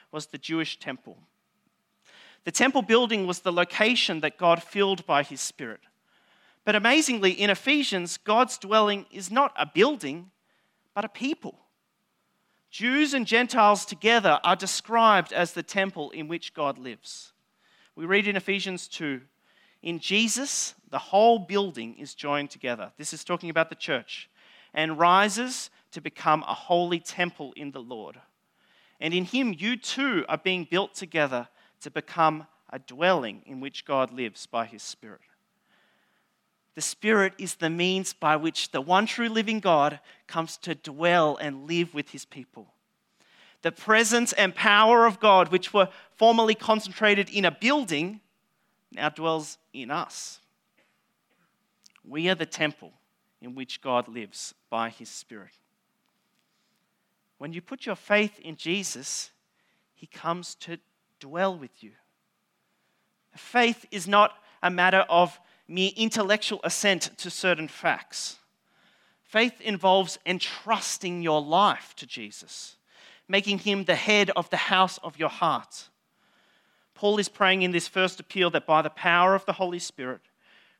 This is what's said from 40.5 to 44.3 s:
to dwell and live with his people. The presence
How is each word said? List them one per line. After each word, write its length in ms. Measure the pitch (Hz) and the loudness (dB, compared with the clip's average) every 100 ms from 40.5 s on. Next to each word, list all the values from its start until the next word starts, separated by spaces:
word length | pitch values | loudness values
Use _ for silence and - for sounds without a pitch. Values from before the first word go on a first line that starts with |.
| - | -8
to 160 | 175 147 | -10 -10
dwell 600 | - 143 170 175 156 143 | -12 -2 2 4 4 0
and 320 | 147 135 143 | -6 -10 -4
live 260 | 170 170 | -2 -2
with 180 | 147 143 | -4 -10
his 120 | 135 | -12
people. 480 | - 143 120 - 104 _ _ _ _ _ _ _ _ _ | -18 -20 -20 -20 -20 _ _ _ _ _ _ _ _ _
The 120 | 165 | -6
presence 580 | 165 - 220 220 233 233 | -4 4 4 6 2 2